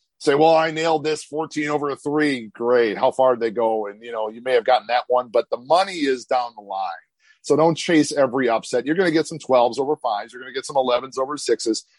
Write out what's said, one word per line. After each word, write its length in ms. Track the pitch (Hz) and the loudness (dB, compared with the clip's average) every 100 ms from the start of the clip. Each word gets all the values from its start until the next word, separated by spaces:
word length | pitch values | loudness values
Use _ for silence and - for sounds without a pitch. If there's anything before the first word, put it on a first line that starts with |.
| _ _ | _ _
say, 160 | 151 | 0
"Well, 200 | 143 160 | 4 6
I 160 | 160 160 | 4 2
nailed 340 | 156 165 156 | -2 0 0
this 200 | 151 151 | -2 -4
fourteen 440 | - 151 160 151 147 | -6 -8 -6 -4 -4
over 200 | 147 143 | -2 -4
a 80 | 131 | -6
three." 520 | 147 151 147 127 110 | -4 0 0 -2 -8
Great. 500 | - 117 123 113 98 | -4 2 4 4 2
How 120 | 127 | 0
far 260 | 127 131 120 | 4 2 2
did 40 | |
they 100 | 113 | 0
go? 360 | 104 113 110 101 | 0 0 -2 -6
And, 160 | 104 | -10
you 100 | 120 | -10
know, 160 | 113 110 | -6 -6
you 140 | 113 | -6
may 100 | 127 | 0
have 120 | 123 | 0
gotten 240 | 110 123 107 | 4 0 2
that 160 | 120 - | -2 0
one, 200 | 123 123 | -2 0
but 200 | 120 - | -2 -2
the 60 | 120 | -4
money 440 | 131 170 196 175 | 0 0 0 -2
is 260 | 139 127 - | -2 -2 -2
down 260 | 127 120 113 | -4 -4 -10
the 60 | |
line. 280 | 101 95 92 82 _ _ _ _ | -10 -8 -8 -10 _ _ _ _
So 160 | - 143 | -2 2
don't 200 | 165 156 | 2 2
chase 360 | - 160 139 | 0 2 2
every 380 | 143 131 131 120 | 0 0 0 0
upset. 340 | 110 - 123 | 0 -2 -2
You're 120 | 123 170 | 0 0
gonna 140 | 180 | 0
get 160 | 160 151 | 0 -2
some 120 | 160 | -6
twelves 400 | - 127 120 113 | 2 4 4 0
over 180 | 139 151 | -4 -2
fives. 380 | 120 104 113 | -4 -6 -8
You're 80 | 123 | -16
gonna 100 | 131 | -12
get 140 | 127 - | -10 -4
some 100 | 139 | -2
elevens 400 | 127 123 131 123 | 0 0 -2 -6
over 220 | 135 143 | -6 -4
sixes. 480 | - 113 117 107 - | -2 -2 -2 -4 -6